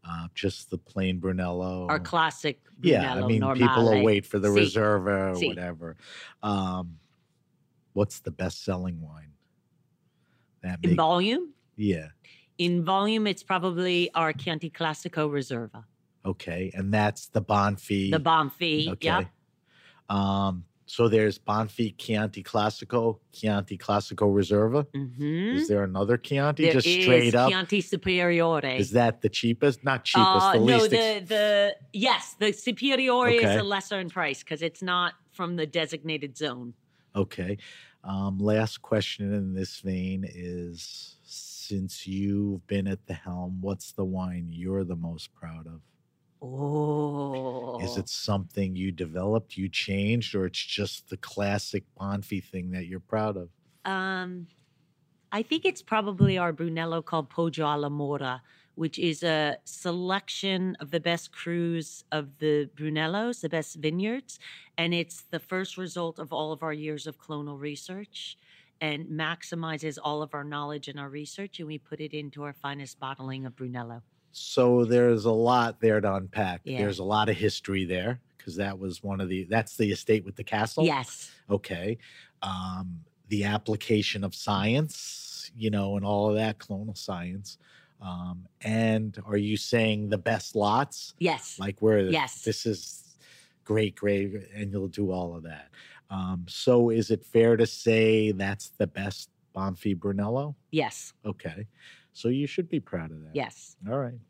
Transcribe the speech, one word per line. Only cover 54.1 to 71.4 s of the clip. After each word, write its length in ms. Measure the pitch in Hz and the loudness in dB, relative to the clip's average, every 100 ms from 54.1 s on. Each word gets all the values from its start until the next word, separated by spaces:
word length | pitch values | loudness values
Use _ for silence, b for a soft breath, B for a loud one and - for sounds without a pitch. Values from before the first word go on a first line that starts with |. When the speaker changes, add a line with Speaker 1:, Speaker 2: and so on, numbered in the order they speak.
| 190 180 180 170 _ _ _ _ _ _ _ _ | -4 -6 -10 -14 _ _ _ _ _ _ _ _
Speaker 2:
I 120 | 208 | -4
think 220 | 226 311 - | -2 0 0
it's 160 | - | -2
probably 540 | - 220 208 190 202 185 | -2 0 0 4 4 6
our 140 | 175 | 0
Brunello 500 | 156 170 160 165 165 | -2 -4 -2 -2 -4
called 260 | - 165 143 | -2 -4 -2
Poggio 360 | - 165 160 151 | 0 0 0 0
alla 240 | 147 147 | 0 -2
Mora, 500 | 147 143 143 131 127 b b b - | -2 -2 -2 -4 -6 b b b -6
which 220 | 160 - | -6 0
is 240 | 170 151 | -2 0
a 340 | 170 156 151 - - | 0 2 2 -2 -8
selection 1120 | - 180 175 180 196 - - 196 185 185 - | -8 -4 -4 -2 -2 -4 -6 -2 0 -2 -4
of 120 | 147 | -4
the 80 | 165 | -2
best 320 | 170 170 - | 0 -2 -4
crus 720 | - 170 170 170 170 156 - - | -12 -6 -2 -2 -2 -6 -14 -6
of 280 | 151 143 139 | -6 -6 -4
the 300 | 151 147 143 - | 0 2 0 -6
Brunellos, 640 | 156 151 160 196 233 240 | -4 -2 0 0 -4 -4
the 80 | 165 | -4
best 260 | 160 151 160 | -4 -4 -4
vineyards. 640 | 156 170 208 254 - - B B B - | -4 -2 -2 -4 -8 -20 B B B -2
And 160 | 170 | 0
it's 280 | 175 170 - | 0 -2 -10
the 180 | - 165 | -10 -10
first 380 | - 185 190 - | -6 -6 -6 -8
result 400 | 180 175 165 160 | -10 -6 -8 -8
of 140 | 156 | -8
all 180 | 143 156 | -6 -4
of 120 | 156 | -6
our 100 | 160 | -6
years 320 | 151 151 151 156 | -6 -6 -8 -10
of 120 | - | -14
clonal 400 | - 147 147 143 | -12 -10 -8 -8
research 800 | 147 143 - 185 208 - - - b b b _ | -10 -10 -12 -14 -14 -14 -14 -16 b b b _
and 260 | 156 147 165 | -6 -6 -6
maximizes 920 | 156 156 165 - 170 160 156 156 139 | -4 -4 -4 -8 -6 -6 -6 -6 -6
all 200 | 147 151 | -4 -4
of 100 | 151 | -6
our 100 | 147 | -8
knowledge 440 | 147 147 147 151 143 | -8 -8 -8 -10 -10
and 120 | 139 | -12
our 100 | 139 | -10
research. 500 | 143 151 - | -10 -12 -12